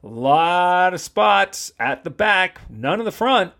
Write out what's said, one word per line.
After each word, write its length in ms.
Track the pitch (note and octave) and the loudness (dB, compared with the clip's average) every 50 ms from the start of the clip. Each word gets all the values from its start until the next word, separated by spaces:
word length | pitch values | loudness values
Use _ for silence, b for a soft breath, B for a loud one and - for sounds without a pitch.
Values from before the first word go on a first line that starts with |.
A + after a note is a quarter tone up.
| - | -18
A 40 | |
lot 840 | G#2 A2+ A2+ B2 C3+ C#3+ D#3+ E3 F3 F3 F3+ F3+ F3+ F3+ F3+ F3+ F#3 F3+ | -14 -12 -4 0 2 2 4 2 2 2 0 2 2 2 2 2 0 0
of 60 | E3 | -4
spots 720 | - - _ G#3 G#3+ G#3 G3+ G3 G3 F#3+ - - - - _ _ | -12 -6 _ 0 2 4 4 2 2 0 -4 -14 -14 -14 _ _
at 240 | A#2 B2+ - - _ | -4 -4 -4 -6 _
the 60 | E3 | -14
back, 500 | C3 - G#3 G#3+ G3+ F#3+ F#3 F3+ - - - - | -4 -2 0 2 2 2 0 -2 -6 -14 -20 -20
none 300 | A2+ G#2+ A#2 C#3 E3+ G#3+ | -14 -6 -4 -2 -2 -2
in 60 | A#3 | -4
the 80 | G#3+ - | -6 -6
front. 400 | - A3 B3+ C4+ A#3 F#3+ F3 - _ | -4 -2 2 2 2 0 -2 -6 _